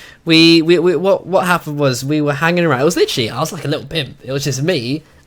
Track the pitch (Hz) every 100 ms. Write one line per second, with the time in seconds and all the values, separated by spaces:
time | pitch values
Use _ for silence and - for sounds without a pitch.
0 | - - - 160 165 165 156 170 170 160
1 | 185 190 - 185 185 175 - 147 143 123
2 | 131 151 147 139 165 175 170 127 147 180
3 | 403 - 113 117 156 175 139 147 120 160
4 | 131 - - 139 139 127 151 175 117 147
5 | - _